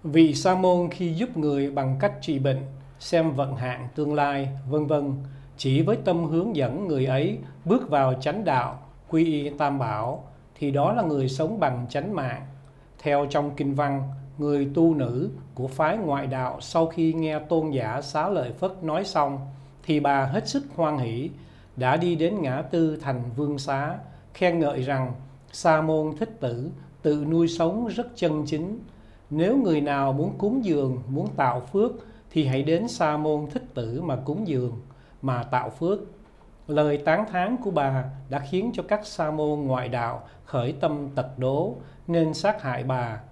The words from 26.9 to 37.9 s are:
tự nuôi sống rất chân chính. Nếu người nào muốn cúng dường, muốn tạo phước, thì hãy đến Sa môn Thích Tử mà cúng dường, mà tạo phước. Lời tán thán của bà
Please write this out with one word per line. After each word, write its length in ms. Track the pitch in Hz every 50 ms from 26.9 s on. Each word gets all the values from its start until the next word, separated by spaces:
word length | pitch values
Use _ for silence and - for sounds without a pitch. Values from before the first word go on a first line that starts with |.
| - -
tự 240 | - 156 147 147 143 151
nuôi 180 | 165 165 170
sống 400 | 165 - - 165 165 190 220 247
rất 200 | 226 180 226 240 240 -
chân 280 | - 185 160 151 151 151
chính. 340 | 151 156 147 165 190 220 240 - - - - - - - - - - 147
Nếu 220 | 156 165 202 254
người 240 | 285 240 185 160 151
nào 320 | 143 147 143 139 139 135 135
muốn 180 | 139 160 196 202
cúng 280 | - 196 208 247 269 226
dường, 380 | 185 156 143 135 127 127 117 104
muốn 200 | 120 135 147 190 208 -
tạo 240 | - 139 123 120 123
phước, 320 | - - - 196 220 247 - - - - - - - -
thì 140 | - 160 151
hãy 180 | 131 131 135 139
đến 240 | 151 165 175 220
Sa 300 | 233 - - 175 151 151
môn 300 | 151 151 156 151 151 151 143
Thích 120 | - - - - -
Tử 280 | 127 117 113 120 143
mà 140 | 175 170 131 - -
cúng 220 | 147 151 202 220
dường, 340 | 175 143 127 123 120 113 110 - - - - - - - -
mà 220 | - 135 123 120 117
tạo 260 | - 127 123 113 113
phước. 300 | - - 165 175 208 196 - - - - - - - - - - - - -
Lời 300 | - 147 151 151 147 147
tán 280 | 143 143 165 160 185 220 -
thán 260 | 180 180 180 208 254 247 -
của 80 | 202
bà 320 | 175 147 139 135